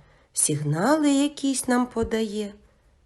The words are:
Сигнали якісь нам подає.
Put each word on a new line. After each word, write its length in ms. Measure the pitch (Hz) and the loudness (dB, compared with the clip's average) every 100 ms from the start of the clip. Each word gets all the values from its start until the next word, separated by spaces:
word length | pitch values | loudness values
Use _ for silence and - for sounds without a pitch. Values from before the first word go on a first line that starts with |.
| - _ _ | -18 _ _
Сигнали 800 | - - 147 147 156 220 311 294 | -2 0 0 0 0 2 4 4
якісь 580 | 277 285 285 277 254 - | 2 2 -2 -2 -2 0
нам 180 | 247 247 | 0 0
подає. 680 | 233 220 220 226 208 202 202 - _ _ _ | -2 -2 -2 -4 -4 -8 -10 -20 _ _ _